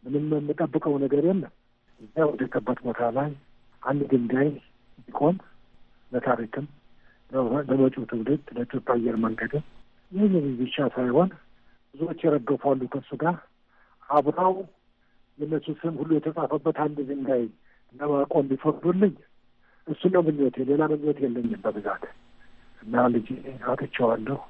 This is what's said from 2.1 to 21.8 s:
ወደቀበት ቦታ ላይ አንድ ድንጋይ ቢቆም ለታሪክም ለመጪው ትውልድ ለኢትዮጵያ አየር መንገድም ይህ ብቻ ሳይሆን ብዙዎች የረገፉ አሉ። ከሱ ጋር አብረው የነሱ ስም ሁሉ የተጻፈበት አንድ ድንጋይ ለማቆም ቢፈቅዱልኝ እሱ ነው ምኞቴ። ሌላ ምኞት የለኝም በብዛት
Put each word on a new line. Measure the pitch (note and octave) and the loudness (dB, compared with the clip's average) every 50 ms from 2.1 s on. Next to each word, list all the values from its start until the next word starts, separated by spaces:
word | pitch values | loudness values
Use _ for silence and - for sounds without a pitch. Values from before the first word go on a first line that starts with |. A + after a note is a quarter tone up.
| - D#3 D#3+ | -2 0 0
ወደቀበት | D3 C#3+ - C3 B2 - B2 A2 A2 B2 - | 0 2 -2 -4 -2 -2 -4 -2 -2 -4 -4
ቦታ | - B2 A2+ - A#2+ A#2 | -4 -6 -4 -2 -2 -2
ላይ | A2+ B2+ C#3 D3+ D3 - _ _ - - _ _ _ _ - | 0 0 -2 -2 -4 -10 _ _ -20 -20 _ _ _ _ -4
አንድ | B2+ C3+ D3 C#3 C3+ | -2 0 0 0 2
ድንጋይ | C#3 B2+ A#2+ A#2 B2 C3 C#3 D#3 C#3+ - _ _ _ _ _ _ - - | 2 2 2 2 2 2 2 2 0 -2 _ _ _ _ _ _ -20 -20
ቢቆም | - - - - C#3+ D3+ F3+ F#3+ - - - - - _ _ - - _ _ _ _ - B2 | -20 -10 -4 2 2 2 2 2 -4 -16 -20 -20 -20 _ _ -20 -20 _ _ _ _ -4 -4
ለታሪክም | B2+ - C3+ B2 A#2 A#2 A2 - C#3 D3 D3 - - _ - - - _ - _ _ _ _ - C3 C3 A#2 A#2+ C#3+ D3 | -4 0 0 0 0 -2 -8 -8 -8 -10 -10 -12 -20 _ -20 -20 -20 _ -20 _ _ _ _ -2 0 0 2 0 0 0
ለመጪው | C3 B2+ C3+ C3+ C3 C3 - B2 | 0 4 4 4 4 4 0 -8
ትውልድ | A2 - A#2 A2 A#2 C#3 D#3 - - | -6 -4 -4 0 0 0 -2 -2 -8
ለኢትዮጵያ | - B2 A#2+ A#2+ - C3 A#2+ - B2+ | -8 -8 -8 -6 -6 -8 0 0 0
አየር | A#2+ A2+ A#2+ A2+ | 2 2 0 0
መንገድም | A2 A2+ A2 A2 - - A2+ - D3 D3+ - - - - _ _ _ _ _ F#3 | 0 -2 -2 -2 -4 -6 -4 -4 -6 -6 -6 -16 -20 -20 _ _ _ _ _ -2
ይህ | F#3+ G#3 G#3+ F#3+ F3 D3 C#3+ C3 | 2 2 4 4 4 2 0 -2
ብቻ | A#2 B2+ B2 - - C#3+ B2 | -4 -4 -4 -2 -2 -2 -2
ሳይሆን | - B2+ B2+ B2 A#2+ C#3+ F3+ F#3 - - _ _ - _ _ _ _ _ _ _ _ | 0 -2 -2 2 4 4 4 4 2 -8 _ _ -20 _ _ _ _ _ _ _ _
ብዙዎች | C3+ D#3 E3+ E3 E3 | -6 -6 -6 -6 -2
የረገፉ | - E3+ D3 C#3+ A#2+ A2 C#3+ B2 - | 2 2 2 2 2 0 -2 0 2
አሉ። | C#3+ C3+ C3 B2+ B2 | 0 0 0 -2 -6
ከሱ | - C#3 C3+ - - | -6 -8 -8 -8 -8
ጋር | B2+ D3 E3 F3 E3 - _ _ _ _ _ _ _ _ _ _ _ - - | -2 -2 -2 -2 -2 -8 _ _ _ _ _ _ _ _ _ _ _ -8 0
አብረው | C#3 D3 C3+ C#3+ D3+ - F3+ F#3 F#3+ F#3+ F#3+ - _ _ _ _ _ _ _ _ _ _ _ _ _ - | 2 2 2 2 0 2 2 2 2 0 -6 -14 _ _ _ _ _ _ _ _ _ _ _ _ _ -10
የነሱ | D3 D3 D#3+ D3+ - - D3+ | -6 -4 -4 -4 -4 -4 -10
ስም | - - E3 E3 | -6 -4 -6 -4
ሁሉ | B2+ D3 D#3 D#3+ | -4 -2 0 0
የተጻፈበት | D3+ - D#3 D#3 E3+ D#3 - - D3+ - E3 D#3 - | 0 0 -2 -4 -2 -4 -2 -2 -2 0 -2 0 0
አንድ | D3+ D3+ D3+ D3 C#3+ | -2 -2 -2 -4 -6
ድንጋይ | C3 C#3+ C#3 C3+ C3+ C3+ B2 A#2+ A2 G#2+ _ _ _ _ _ _ _ _ | -6 -6 -6 -2 0 0 0 0 -2 -6 _ _ _ _ _ _ _ _
ለማቆም | B2 C#3+ D3 D3 C#3 C#3 - - E3+ C#3+ | -8 -2 0 2 2 2 2 2 2 2
ቢፈቅዱልኝ | C3+ C3+ C3+ - D#3 D#3 - - E3 F3+ F#3 G#3 G3 D3+ - - _ _ _ _ _ _ _ _ _ _ _ _ | 2 0 0 2 0 0 2 2 0 4 4 4 2 2 0 -18 _ _ _ _ _ _ _ _ _ _ _ _
እሱ | - C#3+ - - F#3 | -8 -8 0 0 4
ነው | F#3 F3+ E3+ | 4 4 4
ምኞቴ። | D#3+ D3+ D3 C#3 B2+ - - C3 | 4 2 2 2 0 0 -2 0
ሌላ | B2 C#3+ D3 D#3 D3+ | 0 2 2 2 2
ምኞት | D3+ D3 C#3+ D3+ D3 C#3+ | 0 -2 0 -2 -2 0
የለኝም | C#3 B2+ A#2 B2 A#2+ A#2 A2 G2 G2 | -2 -2 -2 -2 -4 -4 -4 -2 -4
በብዛት | A2 G#2 G#2 | -4 -4 -4